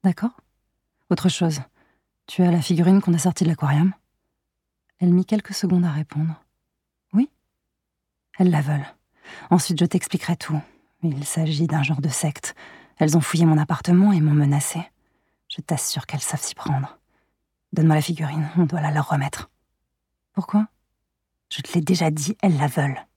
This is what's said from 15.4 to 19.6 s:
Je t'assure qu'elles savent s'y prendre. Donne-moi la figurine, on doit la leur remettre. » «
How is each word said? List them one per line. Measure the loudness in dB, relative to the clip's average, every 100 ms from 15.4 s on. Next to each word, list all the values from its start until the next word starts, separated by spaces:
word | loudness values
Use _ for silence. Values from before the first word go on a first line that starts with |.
| _
Je | -16
t'assure | -6 -4 -4 -6 -8
qu'elles | -8
savent | -6 -6
s'y | -8
prendre. | -10 -4 -4 -4 -12 _ _ _ _ _ _ _
Donne-moi | 2 4 4
la |
figurine, | 0 -4 -4 -4 -2 0
on |
doit | 0 0
la | -2
leur | -2 -2
remettre. » « | -2 -4 -8 -16 _